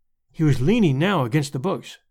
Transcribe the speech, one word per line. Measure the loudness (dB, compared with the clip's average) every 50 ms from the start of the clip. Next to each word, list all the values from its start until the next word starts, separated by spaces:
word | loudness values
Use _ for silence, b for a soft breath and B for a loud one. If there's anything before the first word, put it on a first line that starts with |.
| _ _ _ _ _ _
He | _ 0 0
was | 2 2 2
leaning | 2 2 4 4 4 2 2 2
now | 0 0 0 -2 -2
against | 0 -2 -2 -2 -4
the | -6 -6
books. | -4 -4 -6 -6 -8 -14 -20 -20 _ _